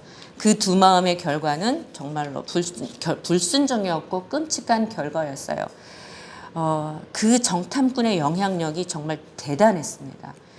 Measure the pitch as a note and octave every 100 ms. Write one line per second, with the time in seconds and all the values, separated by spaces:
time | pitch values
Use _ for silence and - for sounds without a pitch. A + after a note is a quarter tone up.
0 | - - - - G#3+ G#3+ G3 F#3 F#3+ F#3
1 | F3+ F3 E3+ D3 D3+ D3 G#3+ D#4+ - -
2 | C#3+ D3+ D3 C3+ - F3 F3 - C3 -
3 | E3 D#3 - F3 - C4+ C#4 A#3+ F#3+ D#3+
4 | - F#3 F#3 C#4+ D#4 - - A3+ A3 -
5 | D3 D#3+ D3+ C3+ - - - - - -
6 | - - - - - E3 D#3+ D#3 D3+ D#3
7 | - - A3 B3 A#3+ F3 F3+ C#4 C4 B3+
8 | A#3 F#3+ C#3+ E3+ G3 F#3 D#3+ D#3 F3 E3
9 | D3+ D#3 - - - C#3+ G#3+ F#3 C#3 -
10 | C#3 - - - -